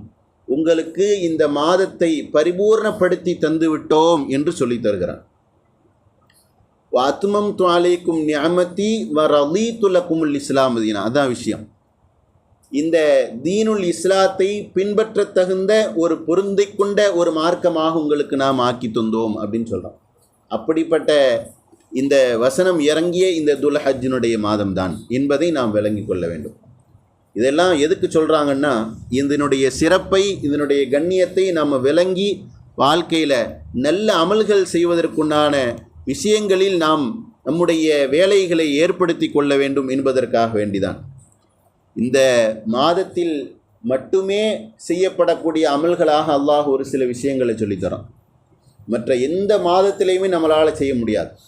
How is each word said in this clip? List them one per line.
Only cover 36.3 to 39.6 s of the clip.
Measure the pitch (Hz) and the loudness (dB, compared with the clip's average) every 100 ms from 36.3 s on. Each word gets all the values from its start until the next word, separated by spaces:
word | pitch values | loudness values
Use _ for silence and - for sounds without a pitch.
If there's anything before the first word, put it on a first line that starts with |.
| 214 208 190 196 180 | 0 2 2 2 2
நாம் | 156 156 123 113 - _ | 2 0 -2 -6 -14 _
நம்முடைய | - 160 175 160 156 147 135 | -4 0 0 2 2 2 2
வேலைகளை | 147 190 202 180 165 156 | 2 4 4 2 0 2
ஏற்படுத்தி | 139 175 180 175 165 156 | 2 0 2 -2 0 -2
கொள்ள | 147 143 | 0 2
வேண்டும் | 139 | 2